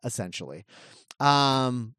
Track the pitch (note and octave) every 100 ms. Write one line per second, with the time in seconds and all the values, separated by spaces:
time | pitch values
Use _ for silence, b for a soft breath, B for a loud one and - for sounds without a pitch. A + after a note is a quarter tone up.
0 | A#2+ - F2+ - C#2 D2 - b b b
1 | b - C#3+ C#3+ C#3 C3+ C3 B2 A2+